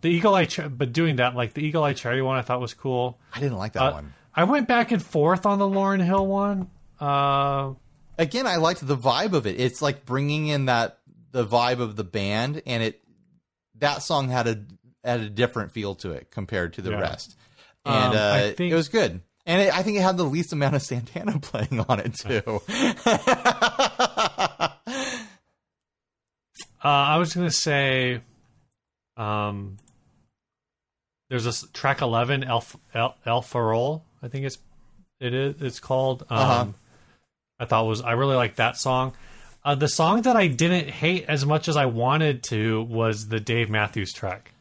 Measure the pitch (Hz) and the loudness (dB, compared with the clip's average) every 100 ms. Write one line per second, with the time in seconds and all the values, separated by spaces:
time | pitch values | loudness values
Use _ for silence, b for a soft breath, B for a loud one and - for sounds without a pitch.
0 | 165 170 208 196 165 - 151 123 131 120 | 2 4 4 4 2 -2 -8 -4 -2 0
1 | 165 131 123 127 117 - 151 160 147 127 | 0 2 0 0 -4 -2 -2 0 0 -2
2 | 120 127 131 131 120 127 123 - 135 127 | -2 -2 0 -2 -2 -4 -4 -6 -4 -2
3 | 123 120 _ 120 143 107 107 - 131 76 | -2 -6 _ -6 -4 -4 -6 0 0 -2
4 | 73 b b - 180 285 240 240 233 220 | -12 b b 0 2 2 2 2 2 0
5 | - 160 151 180 202 202 196 196 196 196 | 0 2 2 2 2 0 2 2 0 2
6 | 175 196 196 196 202 196 180 - - - | 2 2 2 0 0 -2 -6 -12 -20 -6
7 | 147 139 143 139 139 139 139 135 - _ | 0 2 2 2 2 0 -4 -8 -18 _
8 | - - 139 233 254 175 160 175 131 139 | -16 -2 -2 0 0 2 2 0 -2 0
9 | 123 127 208 170 110 92 127 120 147 143 | 2 2 2 0 -2 0 -2 0 -2 -2
10 | - 127 143 151 151 143 131 120 110 - | -4 -2 0 -2 0 0 2 2 0 -6
11 | _ - _ 127 110 120 123 127 117 104 | _ -20 _ -4 2 2 2 0 -4 -6
12 | 95 107 98 107 127 151 - 117 113 - | -6 -4 -2 -2 -2 -6 -6 -2 -2 -6
13 | _ _ _ _ _ _ _ 113 143 143 | _ _ _ _ _ _ _ _ -2 0
14 | - 156 131 123 117 107 107 - 123 _ | -2 0 0 0 0 -2 -8 -20 _ _
15 | 123 123 107 104 120 120 98 113 101 98 | -4 -4 -4 0 0 0 -8 -6 -8 -8
16 | 95 71 - - 98 98 87 80 92 101 | -8 -10 -10 -12 -6 -4 -4 -6 -6 -4
17 | 87 78 - - b b b b - 135 | -4 -6 -14 -20 b b b b -2 0
18 | 127 107 104 101 104 - 175 165 151 226 | 2 2 2 2 2 0 0 0 2 0
19 | 151 87 - _ - 180 196 165 190 208 | 0 -2 -16 _ 0 2 4 2 0 2
20 | 185 185 160 151 170 156 139 143 - 123 | 2 2 0 0 -2 0 0 0 -2 -6
21 | 120 - 214 165 - 110 110 120 104 113 | -6 -6 -4 -4 -4 -4 -2 -2 0 0
22 | 120 - 104 117 107 104 - 226 269 - | -2 -8 -2 -2 0 -4 -4 0 0 2
23 | - 226 - 247 240 226 233 - 208 - | 2 2 4 2 2 2 0 2 -2 2
24 | 247 - 214 - 190 - 165 - - 262 | -2 0 -2 0 -4 -2 -6 -6 -10 -8
25 | 262 247 214 190 _ _ _ _ _ _ | -6 -8 -14 -20 _ _ _ _ _ _
26 | _ _ _ _ _ - - _ 143 143 | _ _ _ _ _ -16 -16 _ 2 4
27 | 143 160 170 175 175 - 165 143 139 131 | 4 2 2 0 0 0 0 2 2 0
28 | 127 123 - _ _ _ _ _ _ _ | 0 -4 -10 _ _ _ _ _ _ _
29 | _ - 107 104 104 101 98 98 - _ | _ -10 -4 -2 -4 -6 -10 -14 -20 _
30 | _ _ _ _ _ _ _ _ _ _ | _ _ _ _ _ _ _ _ _ _
31 | _ _ _ 127 117 110 - - 135 113 | _ _ _ -4 -2 -4 -8 -4 -2 0
32 | 131 113 120 139 131 117 - - _ 117 | 0 0 0 -2 0 -4 -4 -18 _ -2
33 | 120 - - 117 117 123 113 113 131 156 | -2 -4 -2 -2 -2 -2 0 0 0 -4
34 | - _ 127 135 135 - - - - - | -10 _ -10 -8 -8 -10 -18 -20 -20 -20
35 | _ _ 123 127 139 147 139 - - 131 | _ _ -4 0 -2 -2 -8 -8 -2 0
36 | 131 127 - 113 135 120 104 98 b b | 0 -2 -4 0 4 4 0 -6 b b
37 | b b b _ _ _ 120 110 113 110 | b b b _ _ _ 0 2 2 0
38 | 120 117 139 131 123 - 117 - 135 127 | 0 0 2 2 0 0 -2 0 0 0
39 | 131 B B B B B 147 139 147 - | 0 B B B B B -2 2 2 2
40 | 160 214 240 233 185 123 165 180 147 - | 4 4 4 4 4 2 2 2 0 -2
41 | 160 180 - 147 139 156 170 151 131 117 | 0 0 -2 -2 2 2 2 2 2 2
42 | 123 147 156 131 - 110 110 110 113 113 | 2 2 2 0 -2 0 0 0 -2 0
43 | 113 107 107 113 104 117 110 107 104 - | 0 0 -4 -4 0 0 0 0 0 -2
44 | 95 - 98 95 - _ | -6 -6 -8 -8 -14 _